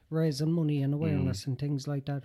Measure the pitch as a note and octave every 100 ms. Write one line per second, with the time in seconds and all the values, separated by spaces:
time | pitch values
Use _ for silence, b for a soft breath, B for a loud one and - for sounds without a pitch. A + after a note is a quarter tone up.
0 | _ D#3+ D#3+ C3+ D#3 E3+ D3+ D3 C#3 D3
1 | D#3+ F#2+ F#2 F#2+ - B2+ D3 C#3+ C3+ C#3+
2 | C#3 C#3